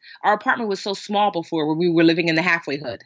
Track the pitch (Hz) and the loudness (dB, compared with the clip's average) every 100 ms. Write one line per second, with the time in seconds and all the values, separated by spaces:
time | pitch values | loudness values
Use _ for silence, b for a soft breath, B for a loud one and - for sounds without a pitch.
0 | B B 185 208 262 254 220 190 214 196 | B B 0 0 0 -2 -2 -4 -6 -8
1 | - 202 208 175 160 165 151 156 175 165 | -2 0 0 0 -4 -2 -2 0 2 4
2 | 165 165 170 160 175 170 - 143 143 - | 4 4 0 0 0 -2 -2 -8 -8 -12